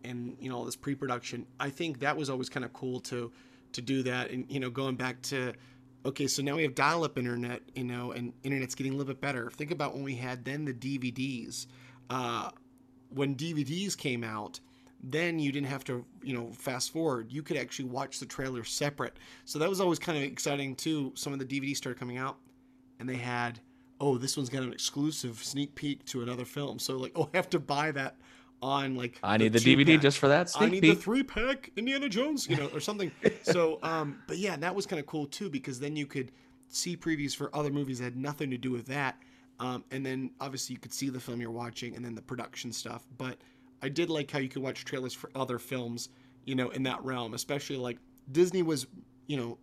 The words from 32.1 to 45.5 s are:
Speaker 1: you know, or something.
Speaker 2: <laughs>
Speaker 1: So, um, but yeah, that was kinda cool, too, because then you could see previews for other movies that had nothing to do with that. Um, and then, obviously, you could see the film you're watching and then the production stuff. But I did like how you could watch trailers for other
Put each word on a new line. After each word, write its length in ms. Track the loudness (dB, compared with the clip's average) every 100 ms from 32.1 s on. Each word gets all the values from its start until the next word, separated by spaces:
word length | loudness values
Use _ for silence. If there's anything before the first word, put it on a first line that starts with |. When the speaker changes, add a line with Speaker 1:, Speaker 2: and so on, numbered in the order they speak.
| 0 2 0 2
Speaker 1:
you 80 | 0
know, 120 | 0
or 120 | -2
something. 300 | -4 -2 -4 4
Speaker 2:
<laughs> 200 | 4 6
Speaker 1:
So, 360 | 4 6 6 4
um, 400 | 0 0 0 -4 -6
but 100 | -2
yeah, 180 | -2 0
that 180 | -2
was 120 | -2 -2
kinda 160 | -4
cool, 220 | -2 -4 -4
too, 220 | -4 -4
because 300 | -4 -4 -6
then 160 | -4 -4
you 100 | -4
could 240 | -4 -6 -10 -20 -20 -8
see 280 | -4 -2 -2
previews 380 | -2 0 0
for 200 | -2 -2 0
other 140 | 0
movies 260 | 0 0 -2
that 60 |
had 120 | -4 -4
nothing 340 | -4 -4 -4
to 80 | -2
do 120 | -2
with 160 | -2 -2
that. 320 | -2 -2 -4 -20 -20 -20 -6
Um, 260 | -4 -4 -6
and 140 | -6
then, 300 | -2 -2 -4 -6
obviously, 340 | -8 -6 -8
you 40 | -8
could 140 | -8
see 160 | -2 -2
the 120 | -2
film 200 | -4 -4
you're 100 | -2
watching 460 | -4 -4 -6 -8 -6
and 80 |
then 100 | -8
the 80 | -8
production 500 | -8 -8 -6 -6 -6
stuff. 340 | -6 -6 -8 -10 -8
But 240 | -6 -6 -14 -20 -20 -6
I 60 | -2
did 220 | 2 2
like 200 | 2 0
how 80 | 0
you 100 | -2
could 140 | -2
watch 220 | -4 -4
trailers 300 | -6 -4 -4
for 160 | -8 -10
other 240 | -4 -2